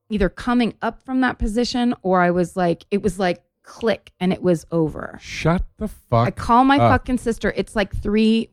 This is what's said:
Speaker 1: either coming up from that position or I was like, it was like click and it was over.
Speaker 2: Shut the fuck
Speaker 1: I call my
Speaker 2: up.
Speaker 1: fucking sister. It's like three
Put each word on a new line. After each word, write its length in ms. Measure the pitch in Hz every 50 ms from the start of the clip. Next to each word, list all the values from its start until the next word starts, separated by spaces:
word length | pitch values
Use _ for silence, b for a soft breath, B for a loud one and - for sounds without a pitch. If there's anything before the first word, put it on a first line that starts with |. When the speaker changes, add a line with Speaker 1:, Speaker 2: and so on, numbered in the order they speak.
| _ -
Speaker 1:
either 200 | 214 190 196 -
coming 460 | - - - 247 240 247 233 185 - -
up 220 | - 233 226 - _
from 180 | - 262 262
that 180 | 254 240 - -
position 540 | - 226 208 240 240 - - 247 240 240 - - -
or 180 | 185 185 180
I 100 | 175 175
was 240 | 175 180 175 175 -
like, 300 | 190 180 170 165 - - -
it 100 | 202 196
was 180 | 208 202 175 196
like 240 | 190 180 175 - _ _ _ _ _
click 500 | - - - 233 214 190 - _ - _ -
and 120 | 180 185
it 100 | - -
was 240 | 180 180 170 160 - -
over. 460 | 165 170 160 147 - - - - - -
Speaker 2:
Shut 420 | - - - - - 160 175 185 - - _
the 120 | - 110 -
fuck 380 | - - _ - 117 113 117
Speaker 1:
I 40 | 196
call 320 | - - - - 233 247 262
my 140 | 269 277 277
Speaker 2:
up. 120 | 233 226
Speaker 1:
fucking 260 | 254 254 - 269 254
sister. 360 | 226 - 233 214 - - 196 -
It's 200 | 190 190 - -
like 180 | 220 196 - - -
three 480 | - 208 208 220 220 220 226 226 226 -